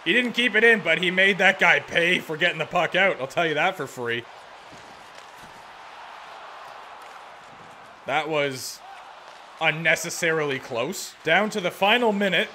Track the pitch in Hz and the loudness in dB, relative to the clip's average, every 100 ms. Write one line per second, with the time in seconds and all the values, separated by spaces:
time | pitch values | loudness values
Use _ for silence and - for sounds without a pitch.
0 | 165 220 247 214 247 208 233 220 165 160 | 2 2 2 0 2 4 6 6 2 0
1 | 180 185 190 196 190 190 180 147 - 170 | 2 4 4 6 4 4 4 4 2 0
2 | 170 180 - 156 175 156 151 175 160 175 | 2 2 -2 -2 0 0 -2 0 0 2
3 | 190 151 135 - 165 147 175 185 135 - | 2 0 -4 0 0 2 0 -2 -8 -6
4 | 120 120 117 - - - - - - - | -4 -4 -6 -18 -20 -20 -20 -20 -20 -20
5 | - - - - - - - - - - | -20 -20 -20 -20 -20 -20 -20 -20 -18 -18
6 | - - - - - - - - - - | -18 -18 -18 -18 -18 -18 -18 -18 -18 -18
7 | - - - - - - - - - - | -18 -20 -20 -20 -20 -20 -20 -20 -20 -18
8 | - 143 151 151 143 127 - - - - | -4 -2 0 0 0 -4 -10 -12 -16 -18
9 | - - - - - - 160 156 165 165 | -18 -20 -20 -20 -20 -2 -2 0 0 0
10 | 170 - 170 160 147 131 - 117 131 196 | -2 -2 0 0 -2 -4 -4 -4 -4 -6
11 | - - 156 170 208 208 175 - 196 240 | -12 -8 2 2 2 -2 -4 0 2 4
12 | 240 202 202 170 214 | 2 2 2 2 -2